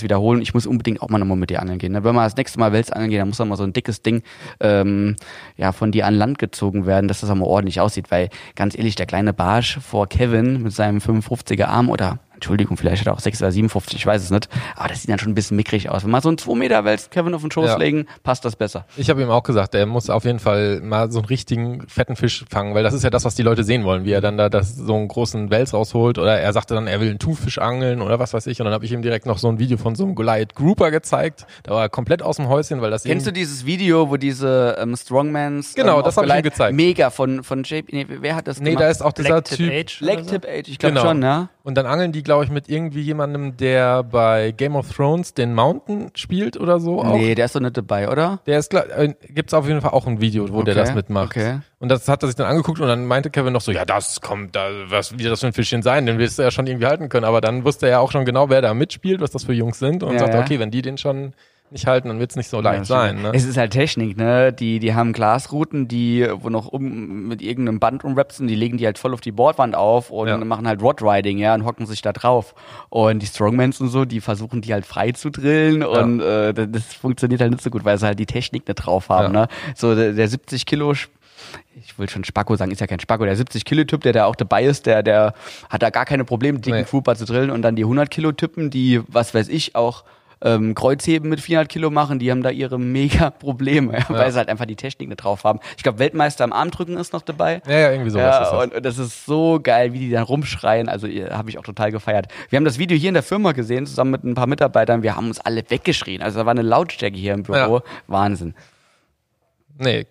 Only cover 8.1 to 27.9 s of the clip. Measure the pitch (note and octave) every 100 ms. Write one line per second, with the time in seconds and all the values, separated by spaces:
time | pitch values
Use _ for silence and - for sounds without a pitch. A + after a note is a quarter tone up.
8.1 | F2 F2+ - - - G2+ - A2+ G#2+ F#2
9.1 | F#2 G#2 - F2+ A2+ A#2+ C#3 - G#2+ G2+
10.1 | - B2 A2+ B2 C3 A2+ G2 G#2 G#2 -
11.1 | A2 - A#2 - G2+ - G#2 B2 G#2+ F#2+
12.1 | B2 _ - - G2+ G2+ F2 E2+ F#2 G#2
13.1 | G2+ - G#2 G2 F#2 A2 G2+ - - -
14.1 | G#2 F#2 G2 - - - - - - -
15.1 | G2+ G#2+ G#2 G2+ G#2 G#2+ G#2+ F#2 F#2+ G2+
16.1 | B2 D#3 E3 - A#3 C4 A2 G#2 G#2+ -
17.1 | F3+ E3+ E3+ D3+ D#3+ A#2+ A2 D3+ D3+ D3
18.1 | - - B2+ A#2+ G#2+ G#2+ - - - B2+
19.1 | C#3 B2 A#2 C3 A2+ G2 G#2+ G#2 A#2+ -
20.1 | A2+ A#2+ A#2+ A2+ G#2 G#2 G2 G#2+ A2 A2+
21.1 | A#2 G#2+ C3 - A#2 A#2+ B2 - - B2+
22.1 | A#2+ A#2+ - - G#2 G2+ G#2 A2 C3 B2
23.1 | A#2+ A#2+ A#2 A2+ A2+ G#2+ A#2+ G2 F#2 F#2+
24.1 | G2+ G#2 G#2 G#2 G#2 G2 B2+ A2+ A2 G#2
25.1 | - A#2 A2 G#2 G#2+ C3 G#2+ A2 A#2 A#2+
26.1 | A#2+ G2 G#2+ F#2 A2 - A2 A2 G2+ A2
27.1 | G#2 E2+ D#3 - - A2 B2+ B2+